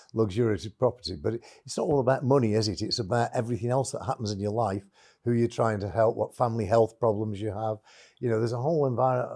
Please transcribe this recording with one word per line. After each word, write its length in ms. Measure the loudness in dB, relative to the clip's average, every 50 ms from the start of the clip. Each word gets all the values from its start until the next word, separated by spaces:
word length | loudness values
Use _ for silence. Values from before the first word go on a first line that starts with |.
| -20 _ 0
luxurious 540 | 0 0 2 2 2 2 2 2 0 -4 -8
property. 480 | -4 0 0 0 0 -2 -8 -10 -8
But 200 | -6 -4 -4 -4
it, 80 | -6 -8 -14 -20 -20 -18
it's 120 | -10 -6 -4
not 100 | -2 0
all 120 | 2 2
about 240 | 2 2 0 0 2
money, 300 | 2 4 4 4 4 2
is 140 | 2 0 0
it? 140 | -2 -4
It's 180 | -4 -4 -4 -4
about 300 | -4 -2 0 0 0 0 -2
everything 360 | -4 -4 -4 -4 -4 -2 0
else 220 | 0 0 0 -2
that 140 | -6 -8 -6
happens 260 | -6 -6 -4 -6 -6
in 80 | -4 -4
your 120 | -4 -2
life, 320 | -2 0 0 0 -2 -4 -8 -10 _ _ -20 _ _ _ -2
who 80 | 0
you're 160 | 2 2 2 0
trying 320 | 2 0 0 0 0 0
to 80 | -4 -2
help, 260 | 0 2 2 2 2 0
what 180 | -2 -4 -2
family 300 | 0 -2 0 0 -2 0
health 340 | 2 4 4 4 4 2 0
problems 400 | 0 2 2 0 -2 -4 -6 -6
you 120 | -6 -6 -6
have. 240 | -4 -4 -4 -4 -6 _ -18 -20 -20 -20 -20 _ -6
You 100 | -2 0
know, 100 | 0 0
there's 140 | 0 0 -2
a 80 | -2
whole 280 | -2 0 0 2 2 2
envir-, 420 | 2 2 2 2 2 0 -2 -4 -6